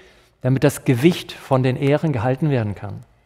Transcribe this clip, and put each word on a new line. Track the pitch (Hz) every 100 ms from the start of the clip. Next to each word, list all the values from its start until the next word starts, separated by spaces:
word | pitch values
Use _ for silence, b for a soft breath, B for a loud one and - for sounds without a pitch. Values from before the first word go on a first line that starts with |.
| b b b _
damit | 127 131
das | 147 - -
Gewicht | 120 160 175 -
von | - - 131
den | 127 135
Ähren | 139 147 165
gehalten | 127 123 135 156
werden | 131 107
kann. | 95 101 107 - _